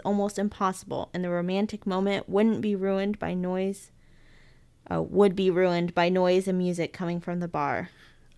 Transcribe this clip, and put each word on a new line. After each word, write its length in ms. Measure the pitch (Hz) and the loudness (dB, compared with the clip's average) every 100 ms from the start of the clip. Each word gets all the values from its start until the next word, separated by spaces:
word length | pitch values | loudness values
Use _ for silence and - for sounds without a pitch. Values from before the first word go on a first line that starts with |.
| - | -2
almost 340 | 202 202 202 | 0 0 -2
impossible, 680 | 202 - 190 185 - 135 - | -4 0 -2 -2 -6 -8 -6
and 80 | 180 | -4
the 80 | 180 | -2
romantic 560 | 175 175 190 214 208 - | -2 0 0 -2 -4 -4
moment 440 | 185 196 196 - | 0 0 0 0
wouldn't 320 | 190 220 214 | 2 4 2
be 140 | 214 196 | 0 0
ruined 420 | 190 190 202 208 | 0 0 -2 -4
by 140 | 175 | -4
noise, 580 | 180 180 185 190 196 - - - - - - - - - _ - | -2 -2 -2 -4 -6 -12 -20 -20 -20 -20 -20 -20 -20 -20 _ -6
uh, 120 | 170 | -6
would 320 | 160 185 202 190 | 0 4 4 4
be 140 | 185 | 2
ruined 420 | 175 185 175 175 | 2 2 2 0
by 140 | 175 175 | 2 2
noise 400 | 185 180 185 190 | 4 4 2 2
and 100 | 185 | 0
music 360 | 180 175 160 | 0 -2 -4
coming 260 | - 170 175 | -4 -6 -4
from 220 | 175 175 | -4 -6
the 60 | 170 | -4
bar. 400 | 156 143 104 175 - - - - | -2 -2 -2 -6 -12 -20 -20 -20